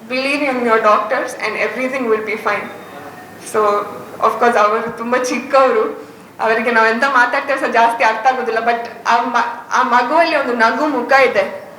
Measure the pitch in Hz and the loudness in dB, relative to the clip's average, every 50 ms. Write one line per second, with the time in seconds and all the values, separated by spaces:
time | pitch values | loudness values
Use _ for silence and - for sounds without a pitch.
0 | 226 226 254 262 262 277 294 294 294 277 254 247 240 233 220 226 220 214 208 214 | -10 -6 -6 -4 -2 -2 -2 -2 -2 -2 -2 -2 0 2 2 4 4 4 4 4
1 | - - 262 247 - - - - - 214 208 - - 220 214 233 262 262 262 269 | 2 -2 -2 -2 -4 -6 -8 -6 -6 -6 -4 -2 -4 -4 -4 -4 -4 -4 -4 -4
2 | 254 226 220 214 214 202 202 220 - 220 208 196 - - - - - - - - | 0 0 0 0 -2 -6 -8 -4 -4 -4 -4 -4 -6 -8 -12 -14 -16 -16 -16 -16
3 | - - - - - - - - - - - 220 214 202 202 208 202 - - - | -16 -16 -16 -18 -20 -20 -20 -18 -16 -4 -2 0 2 2 2 0 -2 -6 -10 -14
4 | - - - - - 220 214 - 247 240 233 214 208 208 214 226 233 233 - - | -14 -14 -8 -2 0 0 0 2 2 2 4 4 2 2 2 0 -4 -4 -8 -8
5 | 233 233 247 269 - - 294 - - - - 269 269 254 226 214 - 147 - - | -4 -2 -2 -2 0 -2 -4 -4 -4 2 4 4 4 6 4 2 0 -2 -4 -10
6 | - - - - - - - - - 220 226 226 233 240 233 226 220 220 226 240 | -14 -18 -20 -20 -20 -20 -10 -4 -2 0 0 0 0 2 2 4 4 4 2 2
7 | 262 277 277 247 240 247 - 277 277 - 269 - 302 247 226 226 233 233 226 - | 0 2 4 4 2 2 2 -4 -2 -2 -2 -2 -2 0 2 4 4 4 2 2
8 | 247 220 226 220 - 262 254 240 233 226 220 220 220 233 233 233 233 - - - | 2 2 2 2 0 0 0 2 -2 -2 -2 -2 0 0 -2 -2 -4 -10 -12 -8
9 | - - 233 240 247 254 240 233 - - - - - - - 233 254 247 233 247 | 0 0 2 2 2 0 0 0 -2 -2 -6 -10 -10 -4 0 0 0 2 2 2
10 | 254 262 302 330 339 330 311 294 269 254 240 240 226 226 247 254 294 311 285 - | 2 2 2 2 2 2 2 -2 0 -2 0 2 2 2 2 0 -2 -2 -2 -2
11 | - - 277 269 269 233 - 208 190 190 - - - - - | 0 2 4 4 4 4 2 0 -2 -2 -6 -14 -16 -18 -20